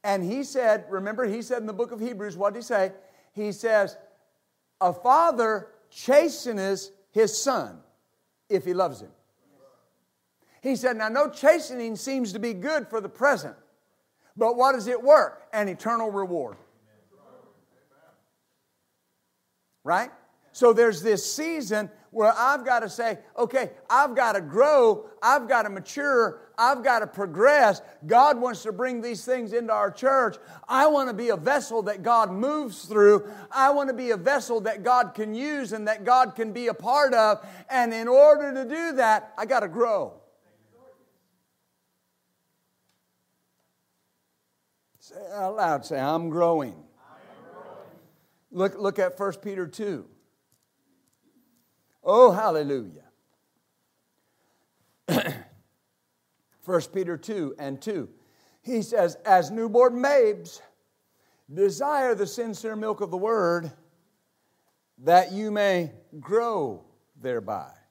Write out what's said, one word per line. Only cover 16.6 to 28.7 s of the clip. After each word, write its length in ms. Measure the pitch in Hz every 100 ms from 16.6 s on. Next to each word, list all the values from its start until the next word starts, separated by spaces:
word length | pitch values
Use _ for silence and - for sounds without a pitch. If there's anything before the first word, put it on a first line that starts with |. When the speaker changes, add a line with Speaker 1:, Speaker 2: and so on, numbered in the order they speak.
| _ _ _ _ _ _ _ - _ _ _ _ _ _ _ _ _ _ _ _ _ _ _ _ _ _ _ _ _ _ _ _
Speaker 1:
Right? 260 | 143 180 247 - _ _ _
So 200 | - 247
there's 300 | 220 233 175
this 280 | 208 208 -
season 600 | - 320 320 208 214 208 - _
where 220 | 220 214 220
I've 280 | 247 285
got 160 | 247 240
to 80 | 214
say, 300 | - 233 202 - -
"Okay, 320 | 240 254 233 - -
I've 280 | 240 294 240
got 160 | 233
to 80 | 202
grow, 680 | 156 180 285 294 233 196 - -
I've 260 | 220 269 233
got 140 | 240
to 80 | 214
mature, 680 | 196 - 285 285 254 220 226 - -
I've 240 | 240 262
got 160 | 247 233
to 80 | 214
progress. 720 | - 196 156 247 294 226 190 - -
God 340 | 151 233 285 247
wants 240 | 247 214
to 80 | 220